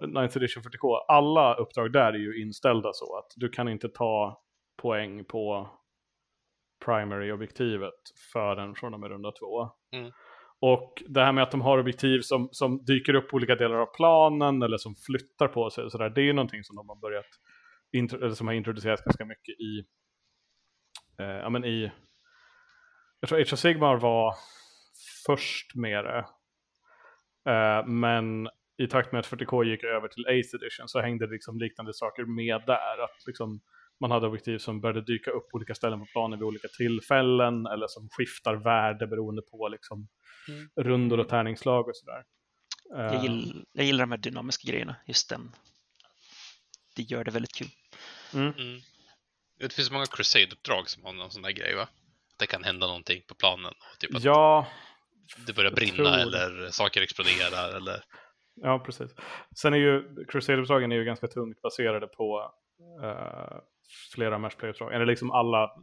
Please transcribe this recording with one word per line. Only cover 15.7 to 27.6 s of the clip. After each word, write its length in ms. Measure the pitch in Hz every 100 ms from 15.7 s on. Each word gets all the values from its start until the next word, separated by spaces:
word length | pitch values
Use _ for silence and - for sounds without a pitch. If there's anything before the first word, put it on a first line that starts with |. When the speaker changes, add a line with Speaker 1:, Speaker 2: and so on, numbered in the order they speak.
| -
Speaker 1:
och 80 | 113
sådär, 180 | 113 110
det 120 | 117
är 40 | 143
ju 80 |
någonting 300 | 143 120 107
som 120 | 101 101
de 140 | 104
har 60 | 107
börjat 300 | 107 104 - _ _ _ _ _ _
intro-, 320 | 127 120 120 123
eller 100 | 110
som 120 | 113
har 60 |
introducerats 500 | 113 107 107 110 107
ganska 220 | - - 110
mycket 340 | 110 - -
i, 260 | 110 107 101 _ _ _ _ _ _ _ _ _ _ - _ -
eh, 60 | 98
ja, 240 | 95 110
men 160 | 120 123
i, 260 | 113 107 - _ _ _ _ _ _ _ _ _ _ _ _
jag 100 | -
tror 120 | 160
Age 120 | 139
of 60 | 139
Sigmar 360 | 170 160 147 127
var 380 | 120 113 113 95 - - - _ _ - - - -
först 500 | 139 - - - 123
med 300 | 113 104 104
det. 200 | 120 113 _ _ _ _ _ _ _ - _ _ _ -
Eh, 340 | 113